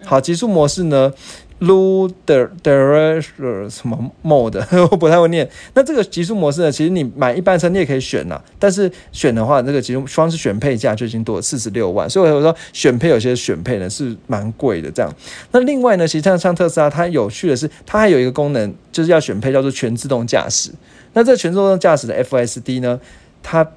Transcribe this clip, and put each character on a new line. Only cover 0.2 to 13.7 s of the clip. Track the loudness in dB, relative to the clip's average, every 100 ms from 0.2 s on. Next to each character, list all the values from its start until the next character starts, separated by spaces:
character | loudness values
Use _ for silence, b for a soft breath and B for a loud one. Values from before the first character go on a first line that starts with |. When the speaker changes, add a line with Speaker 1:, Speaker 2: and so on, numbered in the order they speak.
Speaker 2:
嗯。 |
Speaker 1:
极 | 0
速 | -4 0
模 | 2 2
式 | 0
呢， | 0 2 2 -2 B B B -4
Lu-, | 2 4 4 2 0 -4 0
de-, | 2 2 -2
de-, | 2 4 4 4 2 0 -4 -8 -8 -6 -10
什 | -10 -8
么 | -8 -8 -6
mode， | 2 2 2 -2 0
<laughs> | 4 4
我 | 4
不 | 4
太 | 4
会 | 4
念。 | 2 -4 B B
那 | 0
这 | 0
个 | 0
极 | -2 -4
速 | -4
模 | -2 -2
式 | 0
呢， | -2
其 | 0
实 | 0
你 | 0 -4
买 | -2 -2
一 | 0
般 | 2 2
车 | 2
你 | 0
也 |
可 | 0
以 | -2
选 | -4 -6 -6
啦， | -12 -14 b
但 | 0
是 | 2 -2 B B
选 | -4 -2
的 | 0
话， | 2 2
这 | 2
个 | -2
极 | -2
速， | -6 -4
光 | 0 0
是 | 0
选 | -4 -2
配 | -2
价 | -2 -2
就 | -2
已 | -4
经 | -6
多 | -4 -4
了 |
四 | -4 -6
十 | -6
六 | -4 -2
万， | -2 -2
所 | 2 4
以 |
我 | 4
说 | 2 0 B
选 | -2 0 2
配 | 2
有 | 2
些 | 0 -2
选 | -4 -6
配 | -4